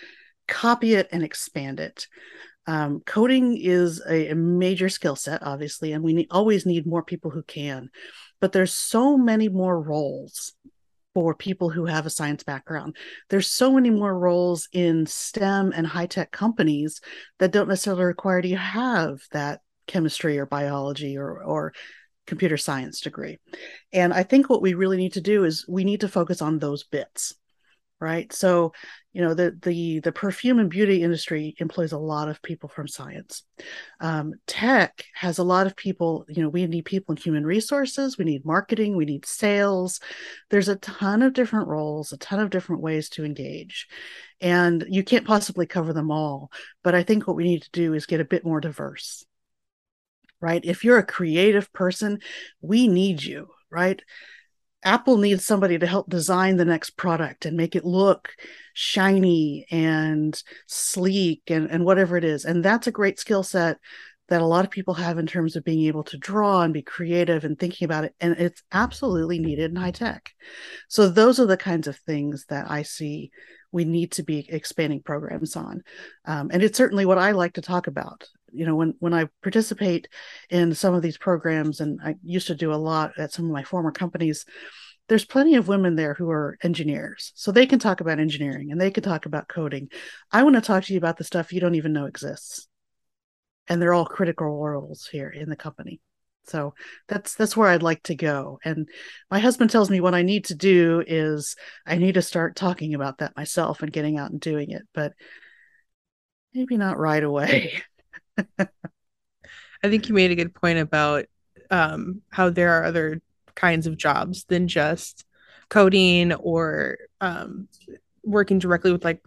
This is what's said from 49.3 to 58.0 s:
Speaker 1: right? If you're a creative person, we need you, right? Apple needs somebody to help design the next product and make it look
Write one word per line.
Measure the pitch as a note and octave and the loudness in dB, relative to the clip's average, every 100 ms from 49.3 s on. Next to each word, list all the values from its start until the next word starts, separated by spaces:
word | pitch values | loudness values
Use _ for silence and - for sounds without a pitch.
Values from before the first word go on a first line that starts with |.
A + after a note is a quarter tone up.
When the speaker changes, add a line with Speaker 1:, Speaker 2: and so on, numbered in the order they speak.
| _ _ _ _ _ _ _ _ _ _ _ | _ _ _ _ _ _ _ _ _ _ _
Speaker 1:
right? | E3 E3+ | -2 -2
If | D#3+ F3+ A#3 | -2 0 6
you're | A#3+ | 6
a | - | 4
creative | - E3+ D#3+ G3+ G3+ G3 | -4 0 4 4 4 0
person, | - F#3 F#3 G#3+ G#3 - - - _ | -2 -2 0 -4 -4 -10 -16 -18 _
we | D#3+ A3+ B3 | 0 4 6
need | F3+ G3 D#3+ | 4 2 0
you, | C3+ C#3+ D3+ _ _ | -6 -12 -16 _ _
right? | E3 F#3 F#3+ - - - - _ _ _ _ | 0 0 0 -8 -20 -20 -20 _ _ _ _
Apple | F#3+ A#3+ - A3+ | 2 2 4 4
needs | G3+ F#3+ - | 6 2 2
somebody | G3+ F#3+ E3+ | 2 2 2
to | E3+ | 0
help | F#3+ - | -2 -2
design | F3 D#3+ F3+ F#3 F#3 | -4 2 4 4 4
the | E3+ | 4
next | D#3+ - - | 2 -2 -6
product | F3+ E3 D3+ - E3 | -2 0 -2 -6 -6
and | E3 | -2
make | E3 F3+ | 0 -2
it | F3+ | 0
look | F#3 | 2